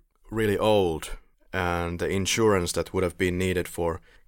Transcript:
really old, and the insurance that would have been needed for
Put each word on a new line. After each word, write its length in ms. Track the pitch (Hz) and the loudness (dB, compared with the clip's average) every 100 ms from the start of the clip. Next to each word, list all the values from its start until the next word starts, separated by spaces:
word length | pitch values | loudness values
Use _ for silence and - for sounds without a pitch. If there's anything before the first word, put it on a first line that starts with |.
| _ _ - | _ _ -8
really 280 | 110 107 95 | -2 0 2
old, 540 | 104 104 90 78 - - - _ _ | 4 4 4 0 -6 -12 -14 _ _
and 460 | 92 87 87 85 87 | -2 0 0 -4 -4
the 120 | 82 | -2
insurance 640 | 95 90 - 110 98 85 | -2 0 2 4 4 0
that 200 | 87 82 | -4 -2
would 100 | 95 | -2
have 140 | 90 - | -2 0
been 200 | 92 90 | -2 0
needed 300 | 92 90 85 | 0 -2 -4
for 320 | - 85 82 - - | -4 -4 -4 -12 -20